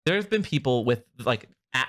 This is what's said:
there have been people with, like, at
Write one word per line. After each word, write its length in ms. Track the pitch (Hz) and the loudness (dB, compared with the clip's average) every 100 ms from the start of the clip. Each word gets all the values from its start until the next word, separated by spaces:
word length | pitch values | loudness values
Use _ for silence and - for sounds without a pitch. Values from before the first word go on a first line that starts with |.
| 156 | 0
there 100 | 196 | 0
have 140 | 202 | 0
been 140 | 220 | -2
people 420 | - 147 131 123 120 | 0 0 2 2 2
with, 180 | 117 - - 120 | 0 -4 -6 -2
like, 220 | 113 - _ _ | -2 -6 _ _
at 140 | 127 | -4